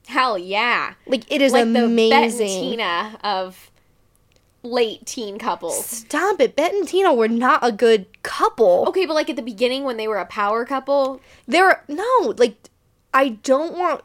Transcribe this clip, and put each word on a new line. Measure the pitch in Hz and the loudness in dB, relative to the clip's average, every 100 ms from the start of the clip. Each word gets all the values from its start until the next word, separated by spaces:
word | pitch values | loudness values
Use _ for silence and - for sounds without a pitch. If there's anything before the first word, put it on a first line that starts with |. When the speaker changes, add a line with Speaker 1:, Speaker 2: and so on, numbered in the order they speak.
| - | -6
Speaker 1:
Hell | 262 254 202 | -2 -2 -2
yeah. | 180 202 240 202 143 - - | -4 -4 -2 -2 -4 -10 -6
Speaker 2:
Like, | 247 - | -6 -4
it | 285 | 0
is | 269 | 2
Speaker 1:
Like | 247 233 | 4 2
the | |
Bette | 233 | 2
and | 233 | 2
Speaker 2:
amazing. | 233 226 220 233 233 208 | 2 4 4 2 0 -4
Speaker 1:
Tina | 190 - 233 196 170 214 220 | -4 -6 -4 -4 -4 -6 -8
of | 202 190 190 185 - _ _ _ _ _ _ _ _ _ | -6 -4 -6 -12 -20 _ _ _ _ _ _ _ _ _
late | 240 247 226 - - | -6 -2 -2 -4 -12
teen | - 214 202 | -10 -10 -6
couples. | 233 269 254 - - | -6 -6 -6 -6 -8
Speaker 2:
Stop | 233 - 294 370 381 | -12 -6 -2 0 2
it. | 240 - | 0 2
Bette | 330 403 | -2 -2
and | 339 | -2
Tina | 359 381 | 2 2
were | 254 226 | 4 2
not | 233 254 302 | 2 2 2
a | 240 | 0
good | 208 233 220 185 _ | 2 4 2 0 _
couple. | - - 381 - 208 180 - | -12 -2 -2 2 4 4 2
Speaker 1:
Okay, | 370 330 | 0 0
but, | |
like, | 311 302 | 0 -2
at | 285 | -6
the | |
beginning | 233 196 240 262 | -8 -2 -2 0
when | 277 226 | -4 -4
they | 220 | -4
were | 208 | -4
a | 180 | -4
power | - 202 226 240 | -4 0 0 -2
couple. | 269 269 277 269 262 - - - | -6 0 0 0 -4 -16 -20 -2
Speaker 2:
They're, | 302 381 - - | 4 4 4 -2
no, | 294 453 508 285 - | -6 0 2 2 2
like, | 240 - _ _ _ _ _ | 0 0 _ _ _ _ _
I | 269 277 214 | 2 2 0
don't | - 262 320 339 | 0 0 0 -4
want, | 349 285 | -2 -4